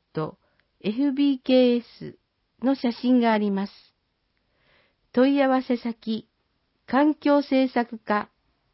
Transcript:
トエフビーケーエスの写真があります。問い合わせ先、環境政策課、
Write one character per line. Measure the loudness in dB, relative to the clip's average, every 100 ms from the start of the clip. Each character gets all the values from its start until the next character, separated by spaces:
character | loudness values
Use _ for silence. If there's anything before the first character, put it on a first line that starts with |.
| _
ト | -8 -8 -10 _ _ _ _
エ | -6
フ | -2 -2
ビ | 0 0 0
ー |
ケ | 2 4 4 2
ー |
エ | -4 -14
ス | -18 -18 _ _ _ _
の | -4
写 | -2 -4
真 | -4 0 2
が | 2
あ | 0
り | -2
ま | -4 -6
す。 | -10 _ _ _ _ _ _ _ _ _ _ _ _ _
問 | 0 2
い | 2
合 | 2
わ | 0
せ | -2 -4
先、 | -6 -10 -8 -8 -10 _ _ _ _ _ -4
環 | 0 0
境 | 0 2 2
政 | 2 0 0
策 | -2 -6 -8
課、 | -6 -6 -6 _ _ _ _